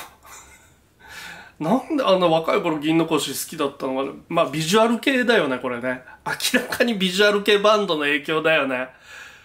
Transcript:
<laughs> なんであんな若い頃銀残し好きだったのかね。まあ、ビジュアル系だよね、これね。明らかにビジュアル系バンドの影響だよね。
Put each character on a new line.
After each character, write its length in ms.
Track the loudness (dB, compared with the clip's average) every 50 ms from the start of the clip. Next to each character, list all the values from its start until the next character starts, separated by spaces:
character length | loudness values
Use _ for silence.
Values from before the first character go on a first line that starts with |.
| -10 -14 -18 _ _ -20 -20 -20 -20 -20 -20 -20 _ _ _
<laughs> 800 | _ _ _ _ _ -20 -20 -18 -18 -16 -16 -16 -18 -20 -20 -12 -8
な 240 | -2 0 0 0
ん 140 | 0 -2 -2
で 80 | 0 2
あ 140 | 2 4 4
ん 20 |
な 80 | 4 4
若 300 | 2 2 2 2 0 0
い 40 |
頃 180 | 2 0 -2 -2
銀 180 | 0 2 2 2
残 200 | 2 2 2 -2
し 140 | -2 -2
好 180 | -6 -8 -8 -8
き 60 | -6
だ 120 | -4 -4 -4
っ 100 | -4 -6
た 100 | -6 -4
の 80 | -4
か 160 | -4 -4 -6
ね。 80 | -8 -12 -10 -4
ま 140 | 0 0
あ、 80 | 0 0
ビ 120 | 0 -4
ジ 160 | -2 2 2 4
ュ 40 |
ア 60 | 4 4
ル 100 | 2 0
系 240 | 0 0 0 0 2
だ 140 | 2 2 2
よ 100 | 2 0
ね、 100 | -2 -4
こ 100 | -4 -4
れ 100 | -6 -4
ね。 240 | -4 -6 -6 -6 -8 -18 -20 -14 -10
明 340 | -8 -8 -4 -4 -2 -2 -2
ら 60 | -2 -2
か 160 | -2 -2 -2
に 120 | 0 0
ビ 140 | -2 -2 -2
ジ 140 | 2 2 2
ュ 60 | 4
ア 20 |
ル 120 | 4 2 2
系 160 | 4 2 4
バ 180 | 6 4 4 4
ン 100 | 2 0
ド 80 | -2
の 60 | -2
影 220 | 0 0 0 -2 -2
響 200 | -2 -2 0 2
だ 100 | 2 2
よ 140 | 2 2 0
ね。 220 | -2 -4 -6 -8 -12 -20 -20 -20 -20 -20 -20 -20 -20 -20 -20